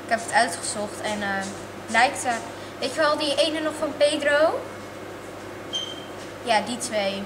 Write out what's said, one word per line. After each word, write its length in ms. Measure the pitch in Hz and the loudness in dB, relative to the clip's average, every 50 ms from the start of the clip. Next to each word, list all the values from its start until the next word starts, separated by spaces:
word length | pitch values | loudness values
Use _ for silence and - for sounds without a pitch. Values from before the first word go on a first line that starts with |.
| - | 0
Ik 60 | - | 0
heb 100 | 233 220 - | -2 0 0
het 100 | - - | 2 4
uitgezocht 680 | 208 233 262 - - - - - 214 208 208 - - | 4 4 4 0 -4 -6 -6 -4 -4 -4 -6 -6 -6
en, 200 | - 214 214 208 | -4 -4 -2 -2
eh, 60 | 202 196 196 196 190 196 202 - - - - - - | -2 -2 -2 -2 -2 -4 -6 -8 -10 -10 -12 -12 -8
blijkt, 400 | - 220 226 240 269 277 - - | 2 6 6 6 6 6 2 0
eh, 60 | 262 233 226 220 - - - - - - - | 0 0 0 -2 -8 -10 -10 -12 -12 -8 -4
weet 140 | - 269 - | -4 -4 0
je 60 | 311 | 2
wel, 160 | 320 294 302 302 | 4 4 4 4
die 180 | 311 302 277 | 2 0 4
ene 240 | - 302 330 302 320 | 4 4 2 2 0
nog 140 | 311 311 302 - | -2 -2 -2 0
van 140 | 311 294 269 - | -2 -2 2 4
Pedro? 600 | 294 294 302 302 285 294 294 294 311 339 381 539 - - - - - - - - - - - - - - - - - - - - - - - - - - - - - - - - - - - - - | 4 4 4 4 2 4 6 6 6 6 4 2 -4 -8 -10 -12 -12 -12 -12 -12 -12 -12 -12 -12 -12 -12 -12 -12 -12 -12 -12 -12 -10 -6 -4 -4 -4 -4 -8 -10 -10 -12 -12 -12 -12 -12 -12 -10 0
Ja, 180 | 247 226 208 202 | 4 4 4 4
die 120 | 208 240 240 | 2 -4 -4
twee. 460 | - - 226 214 202 196 196 196 202 | -4 -2 -2 0 0 0 -2 -4 -6